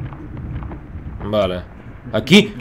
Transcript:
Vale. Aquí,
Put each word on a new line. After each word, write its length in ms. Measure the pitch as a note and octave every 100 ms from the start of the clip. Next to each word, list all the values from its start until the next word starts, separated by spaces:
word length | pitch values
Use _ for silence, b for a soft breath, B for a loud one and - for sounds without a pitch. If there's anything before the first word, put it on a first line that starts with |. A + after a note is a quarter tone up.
| - - - - - - - - - - - -
Vale. 380 | G2+ G#2+ F#2 F2+ - - - - B2+
Aquí, 440 | A2 B2 G3+ G#3 -